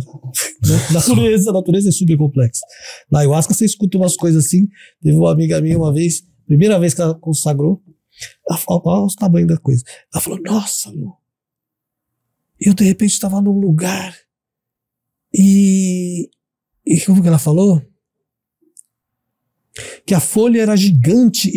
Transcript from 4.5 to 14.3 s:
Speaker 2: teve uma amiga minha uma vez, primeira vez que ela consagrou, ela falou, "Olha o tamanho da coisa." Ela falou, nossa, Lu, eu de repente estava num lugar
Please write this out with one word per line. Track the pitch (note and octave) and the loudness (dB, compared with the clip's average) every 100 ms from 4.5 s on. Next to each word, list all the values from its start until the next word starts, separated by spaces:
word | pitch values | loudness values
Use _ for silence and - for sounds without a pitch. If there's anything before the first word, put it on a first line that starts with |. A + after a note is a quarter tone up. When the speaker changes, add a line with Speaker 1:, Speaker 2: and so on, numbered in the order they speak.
| F3+ G3 - - _ | 0 0 -4 -20 _
Speaker 2:
teve | D#3 D#3 | 0 2
uma | E3 | 2
amiga | D#3 D#3+ D#3+ | 2 0 -2
minha | D#3 E3 | 0 0
uma | D#3 | 0
vez, | C#3+ E3+ E3 - _ - | 0 -2 -4 -10 _ 0
primeira | D3 G3+ G3 | 2 4 2
vez | E3+ | 0
que | - | 0
ela | E3 D#3+ | -4 -4
consagrou, | D#3+ D3+ D#3 C#3+ D3+ G3 _ _ _ - - _ - | -6 -4 -2 -2 -2 -2 _ _ _ -20 -20 _ -8
ela | E3 | -8
falou, | - F3 E3+ | -4 -2 0
"Olha | F#3 G3+ | 0 -2
o | - | -2
tamanho | G3 E3+ E3+ | 0 2 2
da | E3 | 0
coisa." | - B2 - - _ | -2 -4 -4 -16 _
Ela | - | -10
falou, | - F#3+ | -8 -8
nossa, | F#3 G#3+ G3+ - G#3 | -4 -4 -4 -8 -12
Lu, | F3+ G3 - _ _ _ _ _ _ _ _ _ _ _ _ _ _ | -12 -14 -16 _ _ _ _ _ _ _ _ _ _ _ _ _ _
eu | G3+ | 0
de | F#3+ | 2
repente | G3 F#3+ G#3 | 2 2 0
estava | - G3 G3 | -2 -4 -2
num | G3+ G3+ | 0 0
lugar | G3 D#3 F#3 F#3+ F#3 F3+ _ | 0 0 -2 -6 -10 -16 _